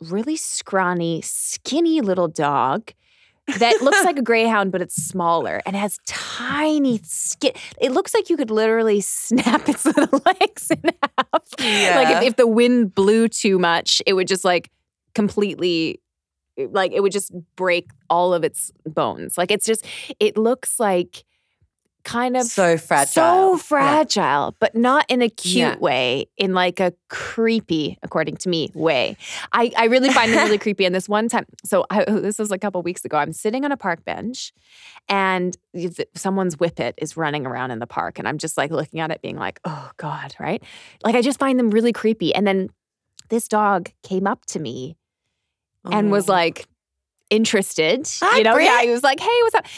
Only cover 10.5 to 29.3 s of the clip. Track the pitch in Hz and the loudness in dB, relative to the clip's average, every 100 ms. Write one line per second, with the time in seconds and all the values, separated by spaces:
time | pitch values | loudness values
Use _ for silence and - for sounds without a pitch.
10.5 | - - 311 320 - 285 - - 320 - | -2 -4 -2 -2 -2 -4 -4 -2 -4 -4
11.5 | - 240 208 196 170 160 165 247 226 233 | -6 -2 2 4 4 4 4 2 4 4
12.5 | 220 247 247 202 196 196 226 226 - 208 | 4 4 4 2 2 4 4 2 0 0
13.5 | 190 175 165 - - - 190 170 185 185 | 2 2 0 0 0 0 0 0 0 2
14.5 | 175 - _ _ _ _ - 202 208 202 | 0 -2 _ _ _ _ -2 -2 0 -2
15.5 | - 180 165 156 - _ _ _ _ _ | -2 -2 0 -2 -6 _ _ _ _ _
16.5 | - 131 196 185 180 196 196 - 175 - | -10 -4 -2 0 0 0 -2 -6 -12 -16
17.5 | - 185 175 - _ - 170 180 170 156 | -4 0 0 -4 _ -2 0 2 0 0
18.5 | - - - 156 160 117 - 85 - 180 | -4 -10 -12 -8 -4 -2 -4 -6 -4 0
19.5 | 202 220 220 - - - - 214 214 220 | 0 0 -2 -6 -14 -14 -2 0 2 0
20.5 | 254 - - 208 180 180 - - _ _ | 0 -4 -2 0 0 -2 -12 -20 _ _
21.5 | _ _ _ _ _ - 240 254 254 233 | _ _ _ _ _ -8 -4 -2 -2 -2
22.5 | - 175 160 - 151 143 330 330 370 381 | 2 2 2 2 2 2 4 4 6 4
23.5 | 349 - 294 277 302 302 202 147 143 - | 2 0 2 4 2 2 0 2 0 -2
24.5 | - 214 226 247 285 - 247 233 - 180 | -2 0 2 2 2 0 0 0 -2 -2
25.5 | 214 240 - 160 127 123 131 - - 190 | 0 0 0 0 0 0 -2 -4 -4 0
26.5 | 185 180 180 180 175 _ - - - 226 | 2 0 0 -2 -2 _ -12 -8 -2 0
27.5 | 226 - 160 143 - - 165 151 151 180 | 0 -2 -2 -2 -8 -6 -4 -4 -4 -4
28.5 | 165 - 165 160 135 76 - - | -4 -4 -2 0 2 0 -6 -14